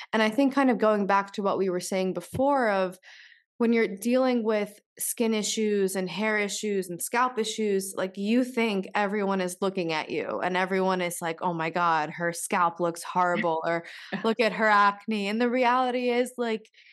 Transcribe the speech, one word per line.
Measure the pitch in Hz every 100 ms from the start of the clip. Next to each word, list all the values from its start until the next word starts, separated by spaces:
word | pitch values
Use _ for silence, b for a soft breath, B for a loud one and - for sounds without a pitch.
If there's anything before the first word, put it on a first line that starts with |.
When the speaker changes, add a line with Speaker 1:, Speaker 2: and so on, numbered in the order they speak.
| B
Speaker 1:
And | 220
I | 214
think, | 220 277
kind | 269 262
of | 214
going | 214 214 190
back | 196 196
to | -
what | 196 135
we | 190
were | 180
saying | 180 190 185
before | 175 - - 277 277 226
of | 196 185 190 B B B B B -
when | 233
you're | 233 220 196
dealing | 233 254 262 247
with | 220 214 208 - _ -
skin | - - 226
issues | 220 202 - 214 208 190
and | 196 185
hair | 170 220 214
issues | 202 196 214 202 175
and | 170
scalp | - 233 254 233
issues, | 220 220 214 196 190 -
like, | 190 196
you | 202 240
think | 254 240 226 196 190 202
everyone | 202 214 196 196
is | 180 180
looking | 196 190 165
at | 160 -
you | 156 - 101
and | 180 185
everyone | 185 190 190 185
is | 175 175
like, | 170 170
"Oh | 180
my | 165 165
God, | 175 175 160 151
her | 170 170
scalp | 170 - 196 170 170
looks | 170 165
horrible," | - 180 180 175 170 160
or | 165 165 165 B B
Speaker 2:
<laughs> | 190
Speaker 1:
"Look | 226 226
at | 220
her | 180 220
acne." | 208 202 202 - 214 196
And | 220
the | 247
reality | 254 240 247 254 247 247
is, | 240 247 -
like, | 233 220 220 b b